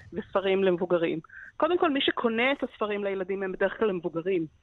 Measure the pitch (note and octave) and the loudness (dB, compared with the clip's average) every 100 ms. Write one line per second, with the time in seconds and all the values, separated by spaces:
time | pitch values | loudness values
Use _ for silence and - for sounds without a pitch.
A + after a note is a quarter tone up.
0 | - E3+ - G3+ F#3+ F#3+ F#3+ E3+ F3+ F3 | -10 -12 -4 -2 2 4 4 2 2 2
1 | E3 D#3+ - - - - D#4 F4+ E4+ C4+ | 2 -2 -8 -18 -18 -2 2 4 2 2
2 | D4+ - A#3 A3+ B3+ C#4 B3+ - G#3 G#3 | 0 0 0 2 2 0 -4 -4 -4 -2
3 | G3 G3 F#3 G3 G3 F#3 G3 - A3 F3+ | -2 -4 -4 -4 -4 0 -2 0 0 0
4 | E3 E3 E3+ F#3+ D#3+ - | -2 -4 -2 -2 -2 -8